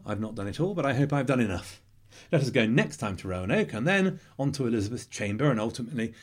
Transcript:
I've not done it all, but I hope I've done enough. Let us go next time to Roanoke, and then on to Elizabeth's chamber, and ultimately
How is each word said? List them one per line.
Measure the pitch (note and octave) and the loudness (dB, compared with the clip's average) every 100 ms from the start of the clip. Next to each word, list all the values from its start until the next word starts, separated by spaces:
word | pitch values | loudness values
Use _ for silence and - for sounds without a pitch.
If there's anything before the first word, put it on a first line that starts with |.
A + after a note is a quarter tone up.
| - | -6
I've | G#2 | -4
not | G#2+ G#2 | -4 -4
done | G2+ | -6
it | F#2+ | -2
all, | F3 | -2
but | F#3 C#3 | 0 0
I | |
hope | B2+ C#3+ | 2 2
I've | D3 B2+ | 2 2
done | C3 | 2
enough. | A2 F2 - - _ - - - - | 2 0 -6 -18 _ -20 -20 -20 0
Let | D#3+ | 2
us | B2+ | 2
go | B2 A2 | 2 4
next | C3 C3+ - | 4 2 -2
time | G#2+ F2+ | -6 -4
to | F#2+ | -4
Roanoke, | F#2 F#2 F#3+ G3+ | -4 0 0 0
and | G#2+ C#3 | 0 2
then | G3 F#3+ - - - | 4 2 0 -10 -4
on | C#3 | -2
to | - B2 | 0 0
Elizabeth's | A#2 G2+ A#2+ - | 0 0 -6 -10
chamber, | - G#2 G#2+ D3 | -6 -4 2 2
and | A2+ | 2
ultimately | A2+ A#2 A2+ A#2+ A2+ - | 0 -4 -6 -4 -6 -8